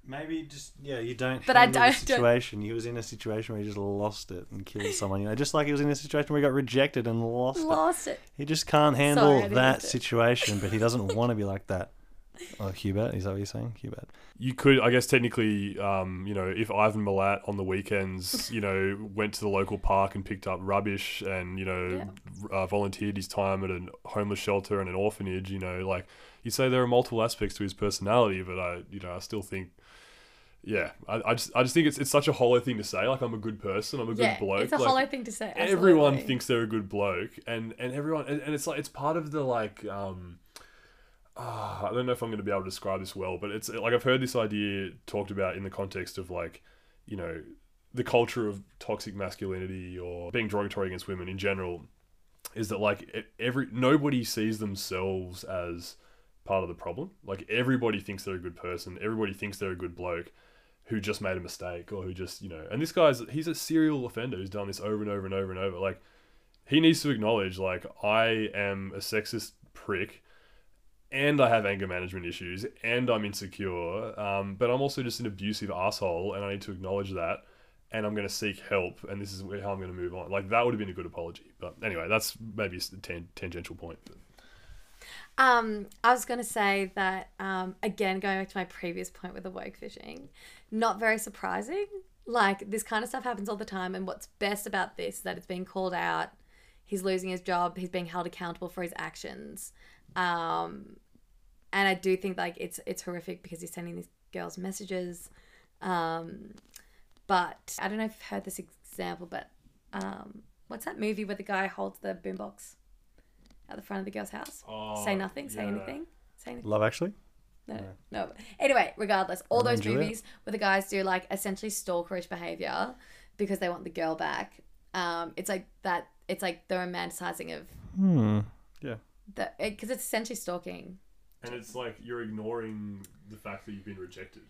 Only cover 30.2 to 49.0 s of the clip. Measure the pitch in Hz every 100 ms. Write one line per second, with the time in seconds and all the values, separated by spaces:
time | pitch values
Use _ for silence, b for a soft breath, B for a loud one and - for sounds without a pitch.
30.2 | b b b b - 104 78 - - 110
31.2 | 110 117 - 123 127 165 151 143 139 147
32.2 | 147 131 123 123 123 110 104 95 110 131
33.2 | 120 110 110 107 101 98 107 139 113 107
34.2 | 113 - 98 98 - 302 269 262 277 269
35.2 | 233 214 214 - 175 185 190 160 147 135
36.2 | 120 127 - 120 117 110 98 104 101 90
37.2 | 107 - - 117 113 113 123 135 147 160
38.2 | 131 151 143 151 165 147 143 - 143 165
39.2 | 151 151 135 120 107 - 104 98 98 92
40.2 | 87 87 b b b b b b b b
41.2 | b - 117 113 104 92 101 120 127 123
42.2 | 113 107 101 98 95 - 98 95 95 98
43.2 | 92 90 104 107 - 113 110 120 131 131
44.2 | 127 123 110 104 104 98 95 - - 104
45.2 | 98 98 95 90 98 - 98 95 90 -
46.2 | 90 90 85 - b b b b - 101
47.2 | 85 82 76 - _ _ _ 123 123 123
48.2 | 117 123 107 98 - - - 107